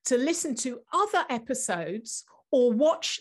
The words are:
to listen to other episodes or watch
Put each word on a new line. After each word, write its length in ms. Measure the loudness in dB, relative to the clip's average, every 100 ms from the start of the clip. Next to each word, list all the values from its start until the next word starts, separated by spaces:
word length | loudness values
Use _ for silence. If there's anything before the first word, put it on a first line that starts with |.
| -2
to 100 | 0
listen 400 | 2 -2 -4 -4
to 240 | -6 -8 -2
other 320 | 0 2 0 0
episodes 920 | -4 -4 -4 -4 -4 -4 -8 -8 -12 -14 _ _
or 220 | 4 4
watch 480 | 4 4 2 -2 -4